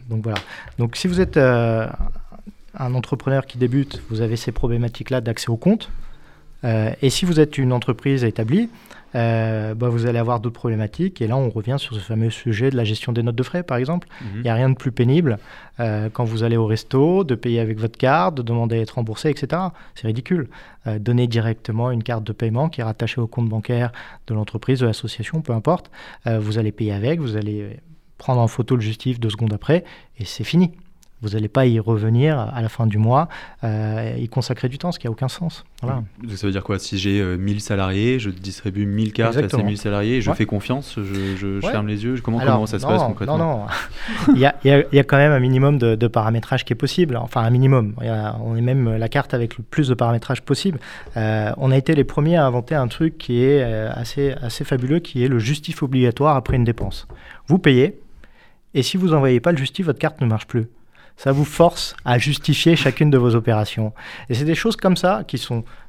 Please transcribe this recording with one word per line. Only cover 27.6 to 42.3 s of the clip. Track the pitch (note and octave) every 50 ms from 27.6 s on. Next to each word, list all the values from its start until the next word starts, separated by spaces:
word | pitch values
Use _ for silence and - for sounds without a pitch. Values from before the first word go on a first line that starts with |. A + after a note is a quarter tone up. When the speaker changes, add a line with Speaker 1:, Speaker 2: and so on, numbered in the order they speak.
| G#2 G#2 G#2+ - - - D#3+ - - _ - -
Speaker 1:
prendre | - - B2+ B2
en | A#2 A2
photo | - - B2 - C3
le | B2 G#2+
justif | G#2+ A2 - - B2+ B2+ A#2+
deux | A2+ A2
secondes | G#2 G#2+ A#2 A2 G#2
après, | G2+ - - D3 F3+ F3 - - - - - - -
et | G#2
c'est | - - - A2
fini. | - - E3+ F#3 E3+ E3+ - - - - - _ - - - A2+
Vous | G#2+ G2
allez | A2 G#2+ G#2
pas | - C#3 C3
y | B2+ A#2 A2+
revenir | G#2 A2 A2+ G#2+ G#2 A2 A#2 A#2+ C3+ D#3 D#3 C3+
à | G#2+ A2 A2+ B2 A2+
la | A2
fin | - - A#2
du | A2+ G#2
mois, | G#2+ A2 A2+ B2 C#3 E3 E3+ - - - - - - -
euh, | A2+ G#2+ G#2+ G#2+ G#2+ G#2+ A2 A2+ A2+ A#2 A#2+
y | A#2+ A2+
consacrer | - C3 A#2+ - B2+ - - B2+
du | B2+ C#3+
temps, | - F3+
ce | E3 -
qui | -
a | A#2+
aucun | A2+ - C3 C3
sens. | - - F3 E3 - - - - - - -
Voilà. | A#2+ C3+ B2 A2 F#2+ - - A#2+
Speaker 2:
Donc | A#2 G2+
ça | F#2 -
veut | G2+ F#2+
dire | G2 F#2
quoi ? | - G#2 F#2+
Si | - - -
j'ai, | G2 F#2 G2+ G2 G2+
euh, | G2+ F#2 F2+
mille | F2+ F#2+ G2+ G#2 G#2
salariés, | - - A2 G2 F#2+ F#2+ F#2+ G2 G#2+ A#2+ B2+ C3
je | A2 G2+
distribue | F#2 F2+ F#2 G2 F#2+ - - G#2+ F#2 G2+ G#2
mille | G2+ G2+ G#2+ A2 G#2+ G#2
cartes | - A2+ A2+ A#2
à |
ces | C3+
Speaker 1:
Exactement. | C#3 G2 - A#2+ G2+ G#2
Speaker 2:
mille | G#2
salariés, | G2+ - A2 G2+ G2+ G#2 A2 B2
et | C3 A#2
je | C#3+
Speaker 1:
Ouais. | D#3
Speaker 2:
fais | - A2+
confiance, | G#2 G#2+ G2+ - - B2 C#3 C#3+ - -
je, | A2+ G#2 F#2+ G2 G2 G2 G2 G2
je, | F#2 G2 G2 G2 G2+
je | -
Speaker 1:
Ouais. | F#3+ -
Speaker 2:
ferme | G#2+ G#2 G#2
les | G#2 G2+ G#2+
yeux, | A#2+ C3
je, | B2 -
comment, | -